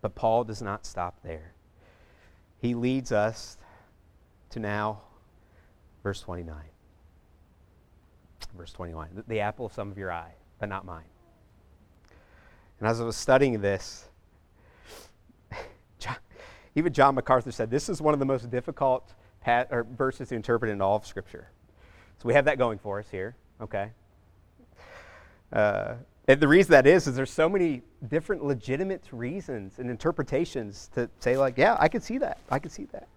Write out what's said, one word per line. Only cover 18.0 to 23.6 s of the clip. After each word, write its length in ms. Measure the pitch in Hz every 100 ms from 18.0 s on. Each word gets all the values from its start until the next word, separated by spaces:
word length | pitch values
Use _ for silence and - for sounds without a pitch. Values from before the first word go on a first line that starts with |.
one 140 | 151
of 60 | 151
the 60 | 135
most 220 | 135 120
difficult 640 | 123 - 143 135 127 - - - _
pa-, 260 | - 120 127
or 140 | 123
verses 440 | 113 123 131 - 131
to 80 | 120
interpret 340 | 107 117 113
in 100 | 101
all 160 | 98 104
of 100 | -
Scripture." 420 | - 95 - - _ _ _ - - - -
So 100 | 117
we 60 |
have 100 | 131
that 140 | 139 139
going 200 | 123 107
for 220 | 104 101
us 60 | 104
here, 240 | 98 98 127 _ _